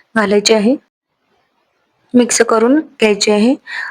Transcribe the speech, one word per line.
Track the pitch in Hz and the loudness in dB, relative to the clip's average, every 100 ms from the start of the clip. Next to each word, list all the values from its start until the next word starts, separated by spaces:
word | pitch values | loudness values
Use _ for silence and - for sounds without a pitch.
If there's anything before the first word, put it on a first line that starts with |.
| _ 226 | _ -4
घालायची | 202 208 202 | 0 0 2
आहे. | 220 208 294 - _ _ _ _ _ _ _ _ _ _ _ _ | 0 2 -2 -6 _ _ _ _ _ _ _ _ _ _ _ _
मिक्स | 247 233 - | 0 0 0
करून | 233 226 233 294 | 0 0 2 0
घ्यायची | 311 - 220 202 214 | -2 -2 -2 0 0
आहे. | 208 226 294 - - - | 0 0 -2 -6 -14 -14